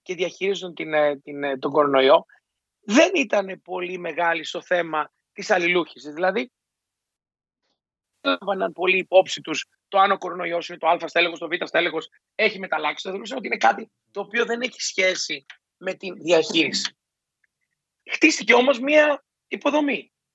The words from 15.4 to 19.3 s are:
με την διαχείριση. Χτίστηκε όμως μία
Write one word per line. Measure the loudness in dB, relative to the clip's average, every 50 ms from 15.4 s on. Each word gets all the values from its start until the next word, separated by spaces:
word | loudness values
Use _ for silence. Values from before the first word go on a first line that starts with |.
| -10 -18 -20 _ _ _ _
με | _ -8 -8 -8
την | -8 -10 -12 -12
διαχείριση. | -8 0 4 4 4 4 2 0 0 0 0 -2 -4 -6 -6 -10 _ _ _ _ _ _ _ _ _ _ _ _ _ _ _ _ _ _ _ _ _ _ -12
Χτίστηκε | -2 2 2 2 2 0 2 4 4
όμως | 4 6 4 2 0
μία | 0 2 4 4 4 4 0 -4 _ _